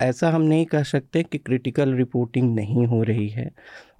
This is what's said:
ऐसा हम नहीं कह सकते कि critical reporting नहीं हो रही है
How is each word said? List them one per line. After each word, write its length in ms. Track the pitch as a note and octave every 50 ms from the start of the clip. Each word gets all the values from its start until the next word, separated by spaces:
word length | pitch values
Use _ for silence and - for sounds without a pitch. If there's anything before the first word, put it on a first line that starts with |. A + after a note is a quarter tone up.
ऐसा 280 | B2 B2+ B2+ - - E3
हम 120 | D#3+ D#3+
नहीं 240 | D#3 D#3 D#3 D#3+ E3
कह 180 | D#3+ - D3+ D3
सकते 400 | - - C#3 - _ - D#3+ E3
कि 140 | - -
critical 560 | D3 - - B2+ B2+ - B2+ B2+ - C#3+ C3+ C3
reporting 640 | B2+ B2+ B2 - B2 A#2+ A#2 - B2+ B2+ B2 A2+
नहीं 320 | A2 G2+ G2+ A#2 A#2+ A#2+
हो 160 | A#2 A#2+ A2+ A2
रही 260 | A2 A2 A2+ G#2 G#2
है 220 | G#2+ A#2 - - - - - - - - - - _ -